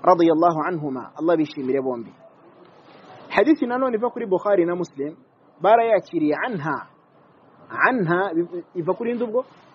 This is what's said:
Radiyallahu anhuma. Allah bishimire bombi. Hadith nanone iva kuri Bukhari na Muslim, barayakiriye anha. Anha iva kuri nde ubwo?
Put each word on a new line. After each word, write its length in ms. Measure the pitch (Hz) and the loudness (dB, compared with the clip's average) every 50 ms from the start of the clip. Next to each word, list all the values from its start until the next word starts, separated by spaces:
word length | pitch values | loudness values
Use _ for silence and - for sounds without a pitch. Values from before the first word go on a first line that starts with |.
Radiyallahu 560 | - 170 185 170 170 165 160 156 170 175 165 160 147 175 | 6 4 4 6 6 4 4 4 2 2 2 0 -4 -4
anhuma. 440 | 180 156 151 143 131 127 110 - _ | -4 -4 -6 -6 -8 -8 -10 -12 _
Allah 200 | 151 156 165 170 | -4 0 0 2
bishimire 440 | 160 156 147 - 147 131 127 131 139 | 0 0 -4 -4 -8 -4 -2 -2 -2
bombi. 300 | 131 131 123 117 110 - - _ - - _ _ - - _ - - - - - _ - - - - - - - - - | -2 -4 -6 -6 -10 -14 -18 _ -20 -20 _ _ -20 -20 _ -20 -20 -20 -20 -20 _ -20 -20 -20 -20 -20 -20 -20 -16 0
Hadith 340 | - - - 285 320 - | 2 2 4 4 4 2
nanone 340 | 277 240 247 254 262 254 233 | 2 -4 -2 -2 -2 -2 -2
iva 140 | 214 240 240 | -2 -4 -4
kuri 160 | - 247 233 | -4 -6 -2
Bukhari 380 | 202 185 165 - 208 202 165 170 | -2 -2 0 2 2 2 2 2
na 80 | 170 175 | 0 -2
Muslim, 420 | 180 170 - - 139 139 151 170 - _ _ _ _ _ _ _ _ | -4 -6 -8 -8 -8 -8 -8 -10 -16 _ _ _ _ _ _ _ _
barayakiriye 760 | 156 196 220 233 226 226 220 185 - - - 170 156 147 147 147 196 | 4 4 6 6 6 4 2 0 0 -4 -4 0 0 0 0 -2 -4
anha. 420 | 254 233 170 139 160 143 - - - _ _ _ _ _ _ _ _ _ _ _ _ _ _ - - | -6 -6 -4 -4 -4 -6 -6 -8 -16 _ _ _ _ _ _ _ _ _ _ _ _ _ _ -20 -12
Anha 640 | 123 - 156 214 262 247 180 156 170 180 196 196 160 165 175 170 175 175 165 _ _ | -2 0 2 2 2 2 0 2 2 0 0 0 -2 -2 -2 -2 -8 -12 -12 _ _
iva 200 | 180 156 170 185 | -6 -4 -4 -4
kuri 200 | - 233 233 240 | -2 -4 -4 -4
nde 100 | 226 247 | -4 -4
ubwo? 200 | 226 214 254 262 - - - - _ | -2 -2 -4 -4 -4 -18 -20 -20 _